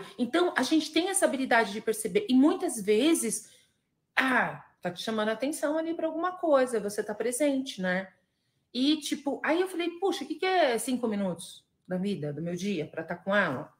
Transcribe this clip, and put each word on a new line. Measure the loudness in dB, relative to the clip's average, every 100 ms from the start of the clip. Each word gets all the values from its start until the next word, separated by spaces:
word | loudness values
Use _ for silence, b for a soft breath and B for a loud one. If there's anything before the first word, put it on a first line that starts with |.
| B B
Então, | -2 2 2 0
a |
gente | 2 2 2
tem | 0 0
essa | 2 0
habilidade | 0 2 2 2
de | -2
perceber. | -4 -2 0 0 4
E |
muitas | 6 6 4 -2 -2
vezes, | 2 4 4 4 0 -4 -8 b b b _ _ _ 0
ah, | 2 2 0 -4 -14 _
tá | -8
te | -6
chamando | -4 -2 0
a |
atenção | -2 -2 -2 -2 -2
ali | -2
pra | -4 -4
alguma | -2 -4
coisa, | -2 4 4 4 0
você | -4 -6
tá | -6 -4
presente, | -4 0 2 0 -2 -4
né? | -2 -2 -4 _ _ _ _ _ _
E, | 0 2 2
tipo, | 0 -4 -4 -2
aí | 0 0
eu | 0
falei, | -2 -4 -2
"Puxa, | -2 -2
o | -4
que | -4
que | 0
é | 4 4 2
cinco | -2 -2 0
minutos | 0 -2 -4 -10 -18 _ _ -6
da | -4
vida, | -2 -2 -4
do | -4
meu | -4 -4
dia, | -4 -4 -4
pra | -8
tá | -8 -8
com | -2 2
ela?" | 2 -2 -8